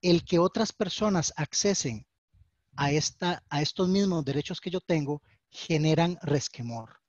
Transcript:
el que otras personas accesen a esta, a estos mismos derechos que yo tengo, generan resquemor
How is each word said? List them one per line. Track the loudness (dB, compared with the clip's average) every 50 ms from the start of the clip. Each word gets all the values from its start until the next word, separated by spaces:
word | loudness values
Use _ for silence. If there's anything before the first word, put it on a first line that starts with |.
el | 4 4 4 4 4
que | 2 2 4
otras | 4 4 2 0 -2 -2
personas | -2 _ -4 -4 -2 -2 0 0 2 0 0 -2 -2
accesen | -4 -6 -4 -2 0 0 0 0 0 -2 -4 -6 -6 -10 _ _ _ _ _ _ _ -20 _ _ _ _ _ _
a | -2 0 2
esta, | 2 2 0 -2 -6 _ -4 -4 -4 -4 _ _
a | -2 -2
estos | -2 -2 0 0 0 2
mismos | 2 2 2 2 0 0 -2
derechos | -2 -2 -2 -2 -4 -8 -8
que | -8 -6
yo | -6 -6
tengo, | _ 0 0 0 0 -2 -4 -6 _ _ _ _ _ _
generan | _ -16 -4 -2 0 2 4 4 4 4 2 0 0 -4
resquemor | -2 -2 0 0 -2 -4 -10 -10 -10 -8 -8 -10 -12 -14 -20 _ _